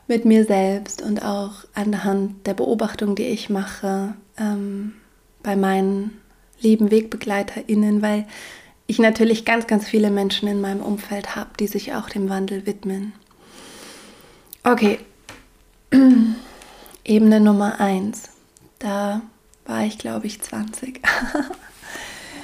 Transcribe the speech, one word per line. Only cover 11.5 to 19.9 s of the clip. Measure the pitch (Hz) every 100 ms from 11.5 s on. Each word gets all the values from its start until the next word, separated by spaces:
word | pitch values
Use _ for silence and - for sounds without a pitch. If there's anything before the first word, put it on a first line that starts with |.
| -
die | 208
sich | 202 -
auch | 220 -
dem | 208 190
Wandel | 190 190 196
widmen. | 196 202 190 190 208 - _ _ - - - - - - - - - - _ -
Okay, | 247 233 208 - - _ - - _ _ _ _ _
<clears throat> | 269 262 233 226 - - - - - - -
Ebene | - 214 220 214
Nummer | 208 202 202 -
eins. | 202 190 202 - - _ _ _ _ _
Da | 214 202 202 214 220 _ _ _ -
war | 226
ich, | 214